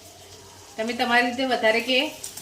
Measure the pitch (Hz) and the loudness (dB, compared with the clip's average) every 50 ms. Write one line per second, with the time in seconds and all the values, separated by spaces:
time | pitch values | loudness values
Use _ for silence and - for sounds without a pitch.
0 | - - - - - - - - - - - - - - - - 220 240 240 247 | -20 -20 -20 -20 -20 -20 -20 -20 -20 -20 -20 -20 -20 -12 -8 -6 -6 -4 -4 -2
1 | 247 233 240 247 254 254 240 269 262 254 240 233 226 220 220 233 233 254 262 262 | 0 2 2 2 2 2 0 -2 -2 0 0 2 4 4 4 2 2 0 0 0
2 | 302 311 - - - - - - | 0 -2 -6 -10 -14 -14 -14 -16